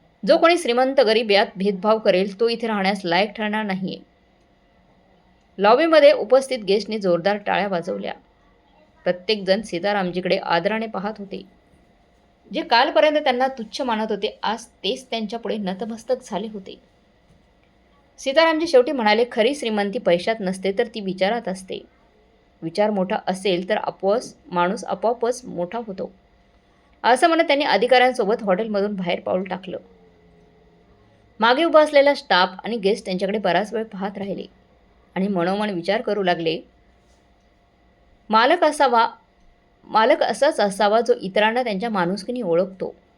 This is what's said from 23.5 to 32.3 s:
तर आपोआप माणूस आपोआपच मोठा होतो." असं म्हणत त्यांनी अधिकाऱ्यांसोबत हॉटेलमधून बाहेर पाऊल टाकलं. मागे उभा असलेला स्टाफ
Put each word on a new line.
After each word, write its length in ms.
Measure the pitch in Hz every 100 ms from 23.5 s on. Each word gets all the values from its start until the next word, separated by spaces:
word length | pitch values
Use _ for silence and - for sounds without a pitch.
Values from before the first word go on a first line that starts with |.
| 180 185
तर 80 | 214
आपोआप 440 | - - 190 226 - - -
माणूस 380 | 175 175 196
आपोआपच 600 | - 185 214 240 226 247
मोठा 360 | - 175 175 226 220
होतो." 260 | 190 - - _ _ _ _ _ _ _ _
असं 240 | 214 254 339
म्हणत 140 | 320
त्यांनी 220 | 330 277
अधिकाऱ्यांसोबत 800 | 294 196 240 254 247 247 196 233
हॉटेलमधून 520 | 202 185 226 202 202
बाहेर 260 | 202 180 185
पाऊल 220 | 208 185
टाकलं. 360 | 190 185 185 - - _ _ _ _ _ _ _ _ _ _ _ _ _ _ -
मागे 240 | 226 254
उभा 180 | 330 311
असलेला 320 | 302 294 277
स्टाफ 340 | 277 -